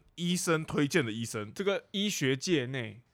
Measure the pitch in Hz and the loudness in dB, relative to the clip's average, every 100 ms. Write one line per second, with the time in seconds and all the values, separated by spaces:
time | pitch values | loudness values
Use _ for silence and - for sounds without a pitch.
0 | _ - 175 180 175 165 160 151 143 175 | _ -4 0 2 2 0 0 0 2 2
1 | 117 113 113 110 104 120 196 190 - 196 | 2 -2 -4 -4 -6 -2 0 0 -2 -2
2 | 208 - 135 135 - 156 123 135 110 107 | -2 0 0 0 2 0 0 -4 -8 -12
3 | - | -20